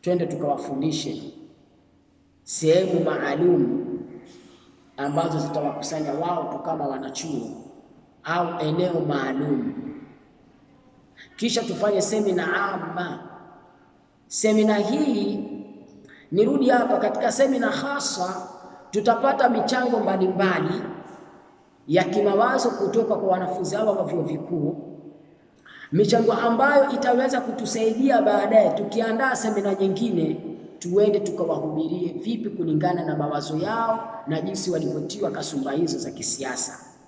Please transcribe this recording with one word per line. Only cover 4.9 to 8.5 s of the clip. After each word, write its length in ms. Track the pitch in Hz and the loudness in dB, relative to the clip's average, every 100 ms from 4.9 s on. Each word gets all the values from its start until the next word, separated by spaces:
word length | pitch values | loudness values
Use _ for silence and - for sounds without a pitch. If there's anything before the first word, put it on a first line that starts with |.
| - | -6
ambazo 420 | 143 147 165 156 | -2 0 0 -2
zitawakusanya 720 | 147 156 143 - - 156 147 | -2 -2 -2 -4 -6 -4 -4
wao 400 | 147 175 175 - | -2 -2 -2 -4
tu 60 | - | -6
kama 280 | - 160 143 | -6 -4 -4
wanachuo 640 | 131 135 - 165 135 110 - - - - - - _ | -4 -8 -8 -6 -6 -6 -12 -16 -20 -20 -20 -20 _
au 360 | - 170 170 | -4 -2 -2